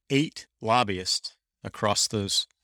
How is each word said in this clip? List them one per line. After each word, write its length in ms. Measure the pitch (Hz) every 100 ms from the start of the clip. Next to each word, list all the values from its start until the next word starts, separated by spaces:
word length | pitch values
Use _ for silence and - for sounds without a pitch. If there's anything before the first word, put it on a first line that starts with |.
| -
eight 380 | 139 156 - - _
lobbyists 760 | 110 123 107 92 92 - - - _ _
across 440 | 98 - 104 104 -
those 400 | 110 98 - - _